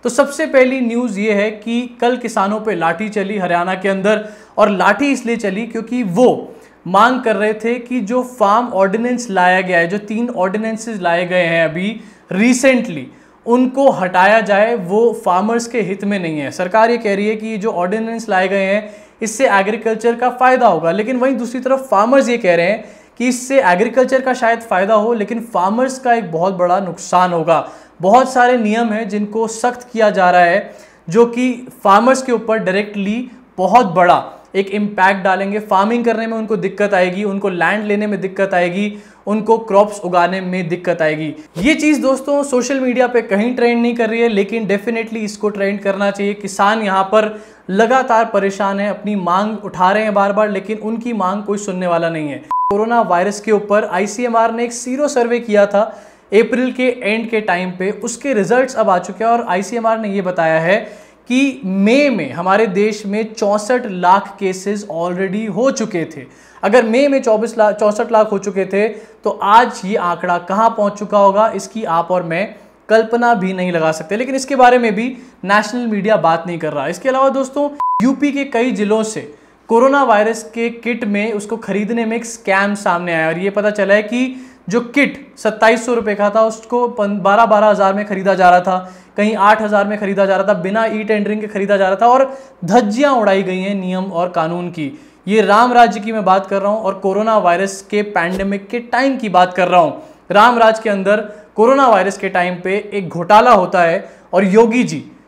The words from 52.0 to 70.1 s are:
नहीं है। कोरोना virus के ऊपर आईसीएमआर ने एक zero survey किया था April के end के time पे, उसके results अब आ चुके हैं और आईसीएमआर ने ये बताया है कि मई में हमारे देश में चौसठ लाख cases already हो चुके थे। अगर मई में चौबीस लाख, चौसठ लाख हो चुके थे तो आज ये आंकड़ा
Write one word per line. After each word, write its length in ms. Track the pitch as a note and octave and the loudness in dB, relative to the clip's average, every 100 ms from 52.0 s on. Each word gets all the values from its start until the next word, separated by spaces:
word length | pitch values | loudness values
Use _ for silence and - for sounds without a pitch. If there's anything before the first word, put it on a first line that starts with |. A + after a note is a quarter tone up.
| E3 | 0
नहीं 200 | D#3+ D3+ | -4 -6
है। 80 | C3 - - - | -8 -6 -4 -2
कोरोना 300 | G3+ A3+ A#3 | 0 0 0
virus 380 | G3 F3 F#3+ G3+ | 2 0 0 -4
के 120 | - | -2
ऊपर 340 | G#3 G3+ G#3 A3 | -2 2 0 0
आईसीएमआर 680 | F3+ G3+ A3+ B3 A3+ A3+ | -4 -4 -4 -2 2 0
ने 100 | A3+ | 0
एक 100 | A#3+ | -6
zero 340 | - B3 B3+ D4 | -6 -8 -4 -2
survey 320 | C4 A#3 A#3+ | 0 0 -2
किया 260 | A#3 G#3 G3+ | 0 2 2
था 160 | G3+ A3 - - _ _ | 2 0 -4 -20 _ _
April 400 | G3+ A#3 A#3+ B3+ | 2 2 0 -2
के 160 | B3 B3+ B3 | 0 -2 -2
end 260 | G3 A3 A3 | -4 -4 -2
के 120 | G#3+ | -4
time 300 | G#3 F3+ F#3 | -2 -2 -4
पे, 200 | F3+ F#3 | -4 -6
उसके 400 | G#3 A#3 - C#4+ | -6 -8 -8 -4
results 420 | A#3 F3+ A#3+ B3+ A3+ | -2 2 2 0 0
अब 140 | G#3 | 2
आ 80 | F3+ | 2
चुके 240 | F3+ F#3+ | -2 -4
हैं 80 | A3+ | 0
और 140 | A#3 A#3 | 0 0
आईसीएमआर 520 | F3+ G3+ A#3 A3+ A3+ | -4 -4 -4 -2 -2
ने 100 | G#3+ | -2
ये 120 | G3 | -4
बताया 380 | F#3 F3 E3 D#3+ | -4 0 0 2
है 180 | E3 G#3 G#3+ - - _ _ | 2 0 -2 -18 -20 _ _
कि 320 | B3 C#4 B3+ G3 | 0 2 -2 -4
मई 440 | F#3+ G3+ C4 C#4+ | 0 4 4 2
में 220 | A3 C#3+ | 0 -4
हमारे 340 | D#3+ F3+ G3+ A3+ | -6 0 2 2
देश 380 | F#3 G#3+ G#3+ G3 | 2 0 -2 -6
में 280 | G3+ A3 | -4 -6
चौसठ 520 | - G#3 G#3 G#3 B3+ A#3+ | -4 -2 -2 0 -2 -2
लाख 500 | F3+ F3+ F#3+ G3 - | -2 4 4 2 -6
cases 460 | F#3+ F#3 G3+ G#3 G3+ | -4 -4 -6 -6 -6
already 560 | D#3+ E3+ F3+ F#3+ G3 A3 | -6 -4 -4 -4 -4 -6
हो 200 | F3 F3+ | 0 0
चुके 320 | - A3 F3 D#3 | 0 -4 -4 -6
थे। 180 | - B2 - - - | -10 -18 -20 -20 -4
अगर 220 | F#3+ A#3+ A3+ | 2 2 4
मई 220 | A3+ C#4+ | 2 2
में 140 | C4+ | 2
चौबीस 360 | C4 G#3+ A3 A3 | 2 0 0 0
लाख, 180 | G#3+ G#3 | 0 2
चौसठ 360 | G#3+ G#3 - | 0 0 0
लाख 200 | A3+ G#3+ | 2 2
हो 60 | G3+ | 0
चुके 260 | G3 F#3+ F#3 | -4 -4 -2
थे 220 | G3 G#3+ G#3+ - - | -2 -2 -4 -18 -8
तो 60 | G#3+ | -6
आज 500 | - F#3+ A3 A#3+ - F#3 | -4 4 6 4 -2 -4
ये 100 | A3 | -2
आंकड़ा 400 | F3 | -2